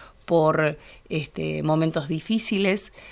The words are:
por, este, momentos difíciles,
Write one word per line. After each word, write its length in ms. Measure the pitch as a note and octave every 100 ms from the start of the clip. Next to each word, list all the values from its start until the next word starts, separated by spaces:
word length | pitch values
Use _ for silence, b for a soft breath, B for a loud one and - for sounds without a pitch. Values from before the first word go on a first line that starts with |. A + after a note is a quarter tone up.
| B - -
por, 520 | E3+ D#3 D#3 D#3 D3+ B B -
este, 540 | D#3+ C#3+ - D#3 D#3
momentos 440 | D3+ D#3 D#3+ D#3+ C#3+
difíciles, 840 | D#3+ - A3 - G3 G3 G3+ - B B